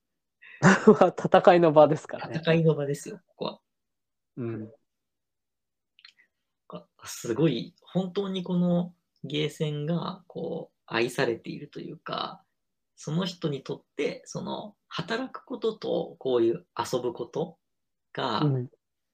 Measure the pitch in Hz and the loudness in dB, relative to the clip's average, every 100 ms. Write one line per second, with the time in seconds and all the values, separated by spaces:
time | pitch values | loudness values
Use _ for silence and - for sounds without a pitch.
0 | _ _ _ _ - - 160 190 214 - | _ _ _ _ -20 2 4 8 8 8
1 | 180 - 165 180 - 175 170 151 147 156 | 6 4 2 6 8 8 8 8 8 6
2 | - - - 165 165 165 160 143 143 143 | -4 -12 -8 -4 0 4 4 2 -2 -6
3 | - - _ _ - - _ _ _ _ | -8 -16 _ _ -10 -10 _ _ _ _
4 | _ _ _ - 117 113 110 - _ _ | _ _ _ -10 -8 -8 -12 -18 _ _
5 | _ _ _ _ _ _ _ _ _ _ | _ _ _ _ _ _ _ _ _ _
6 | - _ _ _ _ _ - 175 - _ | -20 _ _ _ _ _ -20 -18 -18 _
7 | - - 120 113 156 117 - - _ 180 | -16 -10 -6 0 2 0 -6 -16 _ -4
8 | 185 202 196 190 180 175 175 175 175 - | -4 -4 -4 -6 -4 0 2 0 -2 -10
9 | _ _ 131 147 151 - 151 147 147 170 | _ _ -8 -4 -4 -4 -4 -4 -4 -4
10 | 151 - - - - 165 - _ - 117 | -4 -10 -14 -10 -8 -8 -12 _ -6 -2
11 | 120 - 120 113 - - 147 165 - 156 | -2 0 -2 -2 -8 -12 -14 -14 -14 -14
12 | - - - 175 _ _ _ _ _ - | -10 -8 -8 -12 _ _ _ _ _ -16
13 | - 165 185 - 156 139 - 139 _ - | -6 -4 -4 -6 -8 -6 -10 -12 _ -6
14 | 143 - - 156 139 131 - - _ - | -6 -6 -12 -12 -10 -10 -12 -18 _ -10
15 | - 226 262 - - 226 220 214 - - | -6 -6 -8 -12 -14 -6 -4 -4 -4 -4
16 | - - 131 123 117 - - - 113 123 | -4 -8 -2 2 2 0 -6 -8 -4 -4
17 | 120 117 - 139 170 - _ _ _ _ | -4 -6 -8 -6 -6 -10 _ _ _ _
18 | _ - 135 - 147 131 127 - _ _ | _ -8 -4 0 0 0 -4 -12 _ _
19 | _ | _